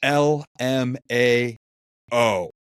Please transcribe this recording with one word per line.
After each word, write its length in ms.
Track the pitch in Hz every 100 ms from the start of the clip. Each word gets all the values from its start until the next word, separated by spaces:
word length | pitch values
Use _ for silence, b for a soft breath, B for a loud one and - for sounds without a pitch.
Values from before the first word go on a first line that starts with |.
L 420 | 135 143 147 151 147 _
M 380 | 127 131 127 127 _
A 460 | 120 123 120 120 113 _ _ _ _ _
O. 380 | 120 120 101 87 -